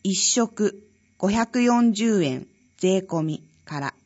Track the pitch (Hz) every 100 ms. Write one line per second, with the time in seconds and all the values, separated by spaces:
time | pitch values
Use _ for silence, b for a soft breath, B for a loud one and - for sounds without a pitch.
0 | 196 180 - 247 226 - 208 - - _
1 | _ _ 190 220 233 254 240 240 233 202
2 | 226 208 147 127 - _ _ _ 185 190
3 | 190 170 156 156 - _ - 147 139 _